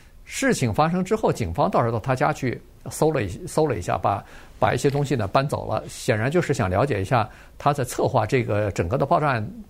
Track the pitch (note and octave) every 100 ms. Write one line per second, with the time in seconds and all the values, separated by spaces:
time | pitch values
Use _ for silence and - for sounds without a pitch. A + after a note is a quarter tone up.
0 | - - - - C4+ G#3 B2 G#2 D#3 F3+
1 | F#3 G#3+ G#3+ - F#2 E2 E3+ G3+ A#2 A#2
2 | C3 B2+ D3 D3 C3 - - - - -
3 | D#3 D3 G2+ F#2 - - D#3 G#2+ - A#2+
4 | A2+ G2+ - - - - G#2 C3+ C#3+ C#3
5 | C#3 C3+ G2 C3+ C#3+ G#2 G#2+ G#2+ - -
6 | - A2 A#2+ F3 - C#3+ F#2+ F#2 C#3+ G#2
7 | F#2+ B2+ G#2 - - - - D3 B2 -
8 | E4 B2+ G#2+ C3+ A2+ G#2 G#2 - F2 B2+
9 | D3+ E3+ D3 B2 G#2+ A#3 G#3